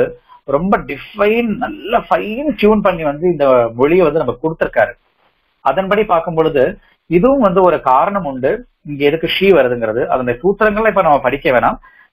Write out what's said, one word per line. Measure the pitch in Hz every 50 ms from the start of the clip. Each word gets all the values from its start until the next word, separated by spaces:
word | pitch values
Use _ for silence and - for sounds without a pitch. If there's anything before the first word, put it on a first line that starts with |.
| - - - - _ _ - - _
ரொம்ப | 143 139 147 180 196 226
define, | 185 139 127 139 131 - - - 208 208 208 220 240 233 214 190
நல்ல | - - - - - - 196 240 214
fine | - - 180 175 190 208 220 254 302 302 208
tune | - 208 208 220 208
பண்ணி | 202 196 175 165 160
வந்து | 147 143 147 175 180
இந்த | 170 143 143 135 127 123 117 113 113
மொழியை | 120 135 151 175 185 175
வந்து | 147 143 160
நம்ம | 143 120 - - -
கொடுத்திருக்காரு. | 160 160 - 170 147 - 120 104 - - _ _ _ _ _ _ _ _ _ _ _ _ _ -
அதன்படி | 131 143 190 190 185 202 214 208
பார்க்கும் | 190 175 165 - 180 160
பொழுது | 160 160 151 147 135 131 175 - - _ _ _ _ _ -
இதுவும் | 165 175 214 262 277 277
வந்து | 220 190 175 196
ஒரு | 185 175 151 139
காரணம் | - 135 127 139 165 202 202 196 170
உண்டு, | 139 135 127 127 147 208 240 - _ _ _ -
இங்க | 147 147 139 143
எதுக்கு | 143 151 160 170
ஷீ | 160 - - 190 196
வருதுங்கிறது. | 180 143 127 123 123 120 113 110 107 123 151
அதனுடைய | - 135 127 127 123 117 -
சூத்திரங்கள்ல | - 196 202 - 220 214 202 214 226
இப்ப | 214 185 196
நம்ம | 180 156 143 131
படிக்க | - 202 - - - 151
வேணாம், | 127 117 117 - 233 - - - _ _ _ _